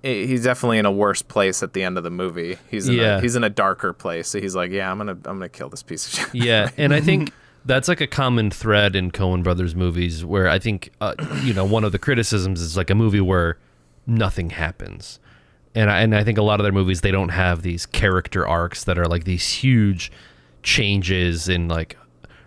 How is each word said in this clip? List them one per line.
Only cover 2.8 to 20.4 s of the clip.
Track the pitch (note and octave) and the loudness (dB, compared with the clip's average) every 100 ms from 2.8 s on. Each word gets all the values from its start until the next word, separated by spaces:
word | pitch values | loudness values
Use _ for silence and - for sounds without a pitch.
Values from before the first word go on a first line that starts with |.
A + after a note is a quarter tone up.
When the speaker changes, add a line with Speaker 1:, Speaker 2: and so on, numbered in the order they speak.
| A2 | 0
Speaker 1:
in | A#2+ | 2
Speaker 2:
Yeah. | A2 G2 | 2 2
Speaker 1:
a, | |
he's | A#2+ A#2+ | 0 0
in | |
a | A2 | -2
darker | G#2 G2 F2+ F#2 | 0 0 0 -6
place. | - F2+ E2+ - | -6 -6 -6 -6
So | G2+ | -6
he's | G2 F#2 | -4 -4
like, | F2+ | -2
"Yeah, | G2 F#2+ | -4 -4
I'm | G2 | -6
gonna, | G#2 | -8
I'm | F2+ - F#2+ | -10 -10 -10
gonna | F2+ | -12
kill | - C#2 | -12 -14
this | - | -14
piece | - D#2+ - | -12 -10 -8
of | |
shit." | - - | -6 -6
<laughs> | B2 | -2
Speaker 2:
Yeah, | A#2+ A2 G#2 - | 2 2 2 0
and | C#3+ | 2
I | D3 | 2
think | D#3 F#3+ D3 - _ _ | 2 0 -2 -10 _ _
that's, | B2+ C3 F3+ | 0 0 2
like, | F3 | -2
a | C#3 | -2
common | - C3 A#2+ G#2 | 0 0 2 0
thread | - A2 G#2 G2+ F#2+ | -2 2 4 4 2
in | F2+ | -2
Coen | - F#2+ F2+ | -2 0 2
Brothers | F2 F2 F2 F2 | 2 0 0 0
movies | F2+ E2+ F2 D#2+ | 0 0 -2 -4
where | E2 G2 F#2 | -2 2 2
I | F#2 | 2
think, | A2+ G2 - - | 0 -4 -8 -8
uh, | G#2+ - - | -6 -6 -6
<clears throat> | D3 | -2
you | C3 | -2
know, | G2 | 0
one | G2 A2 | 2 2
of | G#2+ | 0
the | F#2+ | -2
criticisms | - A#2+ A2 G#2 F#2+ F2 | 0 0 0 0 0 -2
is, | E2 F2+ | -4 -4
like, | F2 | 0
a | G#2 | 2
movie | A2+ G2+ | 4 4
where | F#2 F#2 E2+ - _ _ _ _ | 4 2 2 -2 _ _ _ _
nothing | - A2+ G2 - E2+ | -2 0 0 -2 -6
happens. | E2+ D#2 - G1+ G1+ - - _ _ _ _ _ | -4 -6 -6 -14 -14 -18 -20 _ _ _ _ _
And | A2+ G#2 | 2 4
I, | F#2+ | 4
and | A2 G#2+ | 4 4
I | |
think | G#2 G#2+ | 2 2
a | |
lot | G#2+ G#2 | 2 2
of | |
their | G2+ | 2
movies, | G2 F#2 F2+ | 2 2 2
they | G2+ | 0
don't | F#2+ F2+ | 0 0
have | F2+ F2+ E2+ | 0 0 0
these | F2 E2+ | -2 -6
character | - - G2+ F#2 - G2 - | -4 0 2 0 -2 -4 0
arcs | E2+ F2 - | 0 -2 -4
that | - F2+ | -2 0
are, | |
like, | E2+ E2+ | 0 0
these | E2+ F2+ - | -2 -4 -2
huge | - C3+ A#2+ G2+ F2+ - - - _ | 0 2 4 4 0 -6 -14 -20 _